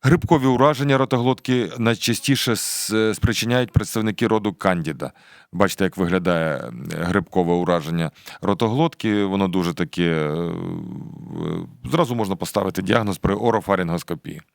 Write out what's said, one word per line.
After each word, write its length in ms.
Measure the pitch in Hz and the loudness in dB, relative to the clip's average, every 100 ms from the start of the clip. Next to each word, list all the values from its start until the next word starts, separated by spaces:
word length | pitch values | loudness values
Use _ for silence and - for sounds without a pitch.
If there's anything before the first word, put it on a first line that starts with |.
Грибкові 440 | 131 175 - 160 131 | 4 4 6 6 4
ураження 520 | 123 139 135 143 135 | 6 4 4 2 2
ротоглотки 720 | 131 127 120 127 - 127 101 120 | 2 2 2 0 0 0 0 0
найчастіше 720 | 113 113 - 110 - 131 - 110 | 0 0 0 -2 0 0 2 -2
с-, 580 | - - - 107 110 | -2 -6 -2 0 0
спричиняють 580 | 104 - 113 113 123 120 | 0 -2 0 0 2 2
представники 560 | - 107 113 110 104 113 | 0 0 -2 -2 0 2
роду 260 | 110 104 | 2 0
Кандіда. 580 | 92 98 87 80 71 73 - - - _ | 0 0 0 -2 -6 -8 -12 -20 -20 _
Бачите, 300 | 87 98 - | 0 0 2
як 140 | 95 92 | -2 0
виглядає, 600 | 87 92 90 85 80 71 | 0 2 2 0 0 -4
м, 320 | 58 60 65 | -8 -12 -10
грибкове 600 | 80 87 95 80 92 87 | -6 0 0 0 -2 0
ураження 580 | 87 87 87 78 85 80 - - - | 0 2 0 0 -4 -4 -6 -20 -6
ротоглотки. 840 | 92 98 113 120 165 - 113 104 | -2 0 0 0 -2 -2 -2 0
Воно 240 | 101 98 98 | 0 0 0
дуже 260 | 92 87 | 0 -2
таке, 380 | 85 85 - 85 | -2 -4 0 0
е, 160 | 80 76 | 0 -2
е, 240 | 78 85 85 87 87 78 78 78 - - 50 50 60 85 - - | -4 -6 -6 -8 -10 -10 -12 -14 -16 -14 -8 -6 -6 -10 -14 -4
зразу 240 | 165 151 120 | -2 0 -2
можна 200 | 101 95 | -2 -4
поставити 460 | - 107 98 92 | -2 -2 -2 -4
діагноз 360 | 92 110 107 90 | 0 0 0 -2
при 180 | - 101 | -2 0
орофарінгоскопії. 1040 | 117 110 92 98 87 85 - 82 - 73 - | 2 0 2 0 0 -4 -6 -10 -10 -16 -18